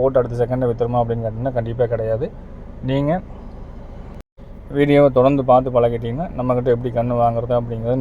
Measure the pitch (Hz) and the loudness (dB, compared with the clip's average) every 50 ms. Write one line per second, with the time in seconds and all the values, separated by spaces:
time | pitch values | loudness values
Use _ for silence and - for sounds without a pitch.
0 | 127 135 131 131 120 120 120 120 120 113 127 127 127 123 117 117 120 117 120 120 | 0 2 4 2 2 2 0 -2 -2 0 0 0 0 0 0 0 0 0 0 0
1 | 117 113 117 117 113 113 110 113 123 135 127 123 113 117 117 123 123 113 117 113 | 0 0 -2 -2 -4 -4 -4 -4 -4 -4 -2 -2 -4 -2 0 0 0 0 0 -2
2 | 110 110 110 110 147 214 - - - - - - - - - - - 127 135 139 | -2 -2 -2 -2 -2 -4 -8 -10 -16 -14 -14 -16 -14 -14 -14 -8 -4 -2 0 0
3 | 143 147 160 185 - - - - - - - - - - - - - - - - | 0 0 -2 -2 -4 -8 -14 -16 -16 -14 -14 -14 -14 -14 -14 -14 -14 -14 -14 -14
4 | - - - - - _ _ - - - - - - - 139 143 143 147 143 143 | -14 -14 -14 -16 -18 _ _ -20 -18 -18 -16 -16 -12 -4 0 2 4 6 6 6
5 | 143 139 127 131 123 135 143 139 127 131 123 127 131 135 123 120 120 120 120 117 | 6 6 6 6 6 6 4 4 4 6 6 6 4 4 2 2 2 2 2 0
6 | 117 117 117 139 175 175 - 135 123 127 123 123 123 135 120 117 123 127 117 120 | -4 -4 -4 -4 -6 -6 -6 -4 -2 0 0 0 2 2 2 2 0 -2 -2 -2
7 | 117 123 120 120 120 117 117 117 113 120 123 120 117 117 120 113 113 117 127 131 | -2 0 2 2 2 2 2 0 -2 0 0 -2 -2 -2 -6 -4 -2 -2 0 0